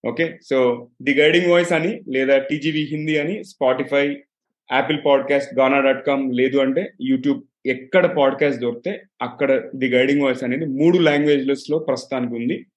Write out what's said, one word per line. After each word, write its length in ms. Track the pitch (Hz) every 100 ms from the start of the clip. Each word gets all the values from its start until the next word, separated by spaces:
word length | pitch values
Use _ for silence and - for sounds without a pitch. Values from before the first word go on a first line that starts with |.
| 113
ఓకే, 300 | 117 165 165 -
so 340 | 135 127 120 120 _
ది 120 | 131
గైడింగ్ 360 | 139 151 170 180
వాయిస్ 220 | 175 170
అని 280 | 165 170 226 -
లేదా 300 | 131 135 135
టీజీవీ 460 | 135 151 151 156
హిందీ 320 | 147 156 151 151
అని 240 | 147 208
Spotify, 720 | - - 131 131 135 143 143 143 _ _ _ _ _
యాపిల్ 260 | 131 139 151 147
పాడ్‌కాస్ట్, 520 | 139 135 143 139 127
గానా 220 | 131 139
డాట్ 260 | 135 131 -
కామ్, 280 | 135 135
లేదు 240 | 123 131 139
అంటే 340 | 135 135 190 _ 131
YouTube, 300 | 131 139 139 - _ 131
ఎక్కడ 400 | 127 - 185 170
పాడ్‌కాస్ట్ 540 | 151 135 135 147 123
దొరికితే 420 | 120 120 180 202 - _
అక్కడ 480 | 123 - 139 131 -
ది 140 | 135 127
గైడింగ్ 340 | 127 131 143
వాయిస్ 220 | 139 127
అనేది 220 | 127 127 160
మూడు 320 | 135 160 180
లాంగ్వేజెస్‌లో 800 | 156 147 147 143 131 139 - 160
ప్రస్తుతానికి 560 | 156 123 - 135 120
ఉంది. 320 | 117 120 175 -